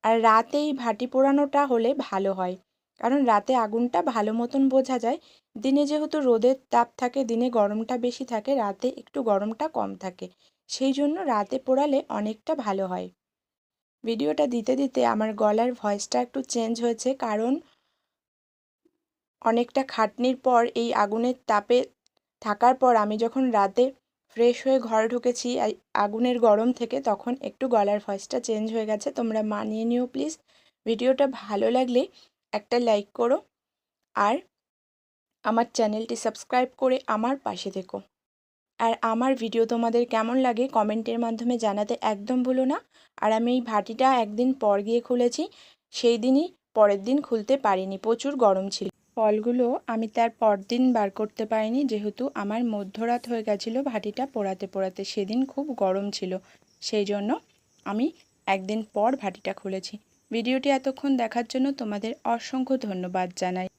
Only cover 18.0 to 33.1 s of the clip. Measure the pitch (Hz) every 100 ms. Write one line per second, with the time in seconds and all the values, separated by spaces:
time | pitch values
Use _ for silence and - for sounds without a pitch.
18 | _ _ _ _ _ _ _ _ _ _
19 | _ _ _ _ - 226 240 - 269 -
20 | 214 - 247 262 262 240 240 - 233 -
21 | 208 220 247 254 - 208 208 247 - _
22 | _ _ _ _ 220 208 240 262 254 233
23 | 208 214 233 262 262 220 196 196 254 262
24 | _ _ _ - 240 240 262 269 233 226
25 | 220 247 247 247 240 254 214 - _ -
26 | 208 220 247 247 226 208 233 247 226 262
27 | 269 202 - 262 - - 262 233 202 208
28 | 202 196 - 262 - 214 220 226 214 214
29 | 285 277 233 220 214 208 214 214 226 240
30 | 254 269 294 311 _ _ _ _ - 220
31 | 247 262 277 254 208 208 226 247 254 247
32 | 320 _ _ _ _ 214 - 240 240 208
33 | 208